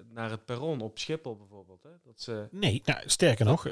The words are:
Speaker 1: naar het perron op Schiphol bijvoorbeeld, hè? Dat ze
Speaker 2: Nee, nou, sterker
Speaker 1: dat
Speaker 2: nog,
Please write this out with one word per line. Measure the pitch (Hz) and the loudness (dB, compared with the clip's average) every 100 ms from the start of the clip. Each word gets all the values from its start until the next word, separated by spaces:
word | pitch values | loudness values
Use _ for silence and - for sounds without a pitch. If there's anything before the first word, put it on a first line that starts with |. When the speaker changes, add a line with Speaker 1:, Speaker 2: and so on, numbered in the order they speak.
| 113 | -14
Speaker 1:
naar | 117 113 | -8 -6
het | 110 | -8
perron | - 120 156 139 | -8 -6 -4 -4
op | 110 - | -6 -8
Schiphol | - 156 131 104 | -6 -6 -8 -14
bijvoorbeeld, | 101 101 92 92 | -16 -20 -20 -20
hè? | 151 175 | -20 -20
Dat | _ - | _ -16
ze | - 110 107 | -10 -8 -10
Speaker 2:
Nee, | 190 196 113 | -2 0 0
nou, | - - - | 0 -2 0
sterker | - 165 117 | 4 6 6
Speaker 1:
dat | 110 160 | 6 4
Speaker 2:
nog, | - | 2